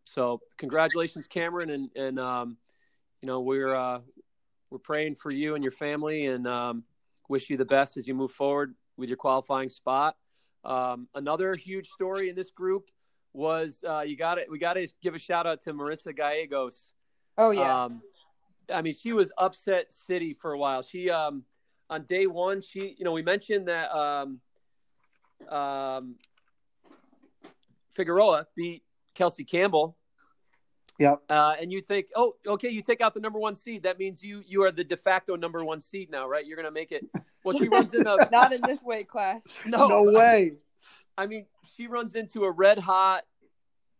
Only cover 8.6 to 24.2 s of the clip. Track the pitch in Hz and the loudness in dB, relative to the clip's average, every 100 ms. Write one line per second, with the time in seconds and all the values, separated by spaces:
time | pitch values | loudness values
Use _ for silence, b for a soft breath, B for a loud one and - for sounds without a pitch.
8.6 | 143 - _ - 123 127 135 131 131 131 | -4 -10 _ -12 -8 -4 0 0 0 -4
9.6 | 131 - 127 135 156 - _ _ _ _ | -4 -8 -2 0 0 -2 _ _ _ _
10.6 | - 127 127 123 123 139 143 165 190 185 | -6 -4 -4 -6 -10 -8 -4 -2 -2 -4
11.6 | 185 190 - - 185 196 185 180 185 - | -8 -12 -12 -8 -6 -4 -6 -8 -12 -6
12.6 | 185 196 - _ _ _ _ 139 156 160 | -4 -4 -6 _ _ _ _ -6 -2 -2
13.6 | 160 - 170 151 151 147 165 175 - 151 | -4 -8 -6 -4 -6 -4 -2 -2 -6 -4
14.6 | 170 185 170 _ 180 165 - 170 170 156 | -2 -2 -6 _ -8 -8 -4 -2 0 -4
15.6 | 165 147 147 156 175 143 147 151 156 139 | -6 -8 -8 -8 -10 -4 -2 -2 -4 -4
16.6 | 127 - - _ _ _ _ - 226 202 | -6 -10 -20 _ _ _ _ 2 4 4
17.6 | 135 127 123 117 - _ _ _ _ _ | 2 2 0 -6 -18 _ _ _ _ _
18.6 | - 180 160 151 233 220 180 - 185 - | -8 -6 -6 -8 -2 2 0 2 -2 -2
19.6 | 208 185 - - - 180 165 143 160 143 | -2 -2 -2 -14 -6 -4 -4 -8 -8 -4
20.6 | 139 131 - 180 180 165 151 139 - _ | -2 -2 -6 -6 -2 0 -2 -6 -14 _
21.6 | _ _ - 160 143 180 190 175 185 196 | _ _ -12 -10 -4 0 0 0 -2 -2
22.6 | 190 190 196 - 175 160 165 202 - 202 | -8 -12 -12 -6 -4 -2 0 -2 0 -2
23.6 | 175 170 147 156 147 143 | -2 -4 -2 -2 -2 -2